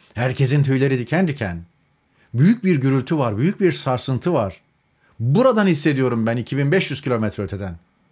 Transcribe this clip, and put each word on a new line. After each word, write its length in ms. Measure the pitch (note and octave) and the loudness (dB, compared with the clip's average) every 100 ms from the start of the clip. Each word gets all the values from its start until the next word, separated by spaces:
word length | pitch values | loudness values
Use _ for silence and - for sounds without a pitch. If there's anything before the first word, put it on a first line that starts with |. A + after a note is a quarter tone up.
| _ | _
Herkesin 480 | - B2+ B2 C3 D3 | -4 -4 0 2 2
tüyleri 360 | C#3 C3 C3+ C3 | 2 2 2 0
diken 300 | A#2 E3 F3+ | 0 0 0
diken. 360 | C#3 G2+ E2+ E2+ _ _ _ _ _ _ | -2 -6 -6 -14 _ _ _ _ _ _
Büyük 300 | A#2 E3+ A#3 | 2 4 4
bir 160 | F#3 D3+ | 2 2
gürültü 380 | C3+ C3+ B2+ D#3+ | 2 0 0 -2
var, 200 | A#2+ G2+ | 0 0
büyük 220 | D#3+ G3+ | -2 2
bir 120 | F#3 | 0
sarsıntı 600 | C#3+ - B2+ - B2 F3 | 0 -4 -4 -4 -4 0
var. 280 | D#3 G2 - _ _ _ _ _ - | 0 -2 -6 _ _ _ _ _ -6
Buradan 460 | A#2 E3+ C4 A3 G3 | 0 4 4 4 2
hissediyorum 600 | D3+ D#3+ C3+ C3 A#2 A2+ | 2 0 0 0 0 0
ben, 100 | A#2+ | -2
iki 200 | A#2 C3+ | -4 -2
bin 160 | C#3+ | 0
beş 180 | F#3 - | 0 -2
yüz 120 | C3+ | -6
kilometre 400 | C#3+ A#2 A2 - | -4 -2 -2 -4
öteden. 340 | G2 G2 F#2+ E2+ _ _ _ | -8 -8 -10 -12 _ _ _